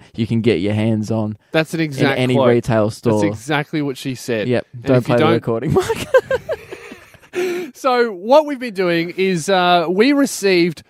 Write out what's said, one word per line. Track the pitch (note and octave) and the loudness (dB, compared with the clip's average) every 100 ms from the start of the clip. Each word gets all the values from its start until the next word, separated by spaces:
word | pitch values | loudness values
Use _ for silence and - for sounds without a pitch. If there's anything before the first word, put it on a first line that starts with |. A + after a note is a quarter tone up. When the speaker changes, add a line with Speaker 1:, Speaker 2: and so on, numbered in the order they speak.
| - - | -8 -6
Speaker 1:
you | A2+ | -2
can | A2+ | 0
get | A2 E2+ | 2 2
your | G2+ | 0
hands | G#2+ A2 A2 G#2+ | 0 0 -2 -2
on | A2 G#2+ G#2 _ | -4 -4 -8 _
Speaker 2:
That's | D#3+ D#3+ | -2 -2
an | E3 | -4
exact | D#3 C3+ C#3+ C3 | -4 0 0 0
Speaker 1:
in | |
any | B2+ | 0
Speaker 2:
quote. | B2+ B2+ | 2 4
Speaker 1:
retail | A#2+ B2 A2+ G#2+ | 2 2 0 0
store." | - A#2+ G#2+ | -2 0 0
Speaker 2:
That's | G2+ G#2 | 0 -4
exactly | B2 D3 D3 D#3 | -4 -4 -4 -4
what | C#3+ B2+ | -6 -6
she | C#3 B2 | -8 -8
said. | - A2+ B2 | -4 -2 0
Speaker 1:
Yep. | A#2 - | -2 -4
Speaker 2:
And | B2 | -8
Speaker 1:
Don't | A#2+ B2+ | 0 2
Speaker 2:
if | |
you | A2+ | 2
Speaker 1:
play | B2 | 2
the | |
Speaker 2:
don't | D3+ | 2
Speaker 1:
recording, | E3 - A2+ D3+ | 0 -2 -4 0
<laughs> | |
Mike. | F#4 F#4 A4 - | 0 0 -4 0
Speaker 2:
<laughs> | C5 - C5 - - - - - - - - _ F4+ F4+ F4 D#4 | 0 2 -4 -6 -10 -10 -18 -18 -20 -20 -20 _ -6 -4 -6 -10
So | - C4 B3 A#3 | -4 0 2 0
what | F3+ G#3+ D4 | -2 2 4
we've | D4 C4+ | 4 -4
been | B3 | -6
doing | F#3+ F3+ E3+ E3+ F3+ | -2 0 0 -2 -2
is, | F#3+ F3 E3+ | 0 0 0
uh, | F#3+ F3+ F3 D#3+ | 2 4 4 4
we | F3+ B3+ | 2 4
received | C#4+ C4+ - G3 F3+ F3 - | 4 0 0 2 4 2 -2